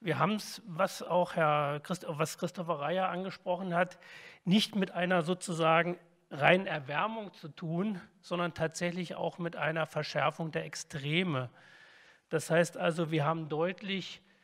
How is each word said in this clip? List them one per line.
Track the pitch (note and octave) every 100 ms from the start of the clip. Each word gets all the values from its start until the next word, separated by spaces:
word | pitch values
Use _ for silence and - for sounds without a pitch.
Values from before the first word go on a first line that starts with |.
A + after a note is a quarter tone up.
Wir | G3 C3+
haben's, | E3 G#3+ - - G#3
was | E3 F#3+ -
auch | - F3 F3
Herr | F3 D#3 D3 C#3+ D3
Christ-, | - F3+ -
was | D3 D#3 -
Christopher | F3+ - E3+ D3+
Reyer | C#3+ F#3 F#3+
angesprochen | F3 F#3+ - F#3 F3 F#3+
hat, | E3+ F3+ - - - - -
nicht | - G#3 - G#3
mit | F#3+
einer | F3 F3 F#3
sozusagen | D#3+ F3+ - E3 D#3+ E3 E3+ F3 - _ _
reinen | D3 C#3+ F#3 F#3+
Erwärmung | D#3 C3 D3 G#3 A3+ G3+
zu | - D#3+
tun, | - E3 E3+ G#3+ F#3 - _
sondern | - F3 F3
tatsächlich | - D#3+ - F3 E3+ E3+
auch | - E3+ -
mit | E3+ -
einer | D3 E3 -
Verschärfung | D#3 D3 D3 C#3+ - E3
der | D#3+ D#3+
Extreme. | - - D3+ C#3+ D#3+ F#3 C3+ B2 - - - - - - - _
Das | D#3+ -
heißt | E3 E3 -
also, | F3 E3 D#3
wir | D#3
haben | D3 E3 D#3
deutlich | D3+ F3 F#3 G3+ F#3+ - - _ _